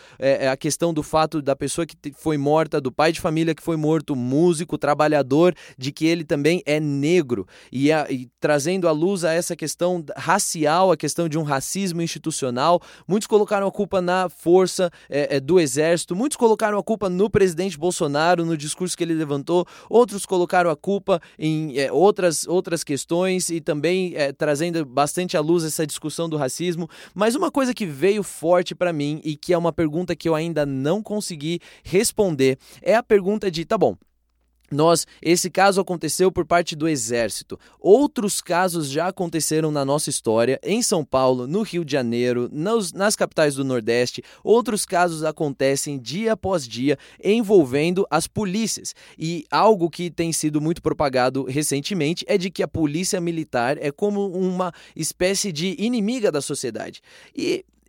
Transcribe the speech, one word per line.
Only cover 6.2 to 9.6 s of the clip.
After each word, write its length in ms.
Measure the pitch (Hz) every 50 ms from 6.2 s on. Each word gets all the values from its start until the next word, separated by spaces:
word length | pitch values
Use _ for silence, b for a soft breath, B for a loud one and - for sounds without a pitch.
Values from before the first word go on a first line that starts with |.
| 156
também 380 | - 165 143 143 156 175 175 -
é 140 | 143 151 156
negro. 680 | 156 147 143 139 139 156 180 180 156 123 120 98 92 b b b b b
E 200 | - 123 139 147
a, 160 | 160 156 139 -
e 180 | 139 123 127 120 _ -
trazendo 480 | - 151 147 143 135 170 185 190 175
à 40 | 170
luz 320 | 156 147 165 196 202 175 170
a 80 | 160
essa 240 | 160 170 170 - 170
questão 480 | -